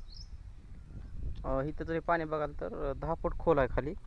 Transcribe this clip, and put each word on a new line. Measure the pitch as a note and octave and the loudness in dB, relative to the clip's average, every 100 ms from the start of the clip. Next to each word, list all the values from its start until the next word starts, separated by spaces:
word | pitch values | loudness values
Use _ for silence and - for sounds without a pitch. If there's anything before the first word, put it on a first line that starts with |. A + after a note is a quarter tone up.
| - - - - - - - - - - - - - - | -12 -12 -10 -10 -12 -12 -12 -12 -12 -10 -8 -4 -2 -2
अ, | C3+ C3+ | 0 2
इथं | C#3+ D#3 | 0 -2
जरी | D#3 E3 | -2 0
पाणी | D3+ E3+ | 2 2
बघाल | D#3 D#3 D3 | 2 0 0
तर | D3 E3 A3 D3 | -2 -4 -2 -2
दहा | C3+ D3+ | -2 0
फूट | E3 E3+ - | 0 0 2
खोल | - D3+ | 6 6
आहे | B2+ | 6
खाली. | - C3 G3 | 4 0 -2